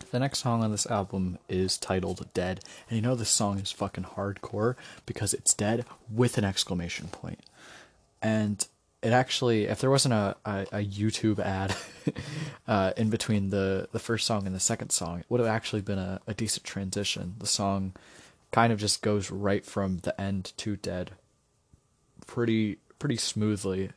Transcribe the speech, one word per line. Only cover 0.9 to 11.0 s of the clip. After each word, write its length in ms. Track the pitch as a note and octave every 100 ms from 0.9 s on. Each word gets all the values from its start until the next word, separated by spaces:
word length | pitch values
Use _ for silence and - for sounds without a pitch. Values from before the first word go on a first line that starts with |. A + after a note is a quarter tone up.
| A2 F#2+ G2 F#2 F2 -
is 300 | F#2 F#2 -
titled 500 | - F#2+ F2+ F2+ -
Dead, 320 | - F2+ F#2 - - -
and 80 | A2+
you 40 |
know 140 | A2+ B2+
this 140 | G#2+
song 300 | - G#2 G2
is 120 | F#2+
fucking 320 | - G2 -
hardcore 720 | F#2 - G2 G2 - G#2 A2+ C3 - - -
because 280 | - G#2
it's 200 | - -
dead 320 | - G#2 A#2 B2 - -
with 240 | A2 A#2+ -
an 60 |
exclamation 640 | G2+ F#2+ - F2+ E2+ - F2
point. 320 | - F2 E2+ - - - - - _ _ _
And 440 | G#2+ A2 G#2+ G#2 - _ _ _
it 120 | A#2
actually, 520 | A#2+ B2+ - B2+ A2+ G2+
if 140 | G#2+
there 100 | C3
wasn't 240 | C#3 C#3
a, 220 | A2+ G2+ - -
a, 220 | G2 G2
a 120 | G2+ G#2
YouTube 540 | G2